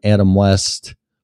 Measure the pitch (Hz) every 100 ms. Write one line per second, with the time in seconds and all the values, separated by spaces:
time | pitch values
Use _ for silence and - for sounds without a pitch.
0 | 104 104 98 95 101 98 - - - -
1 | _ _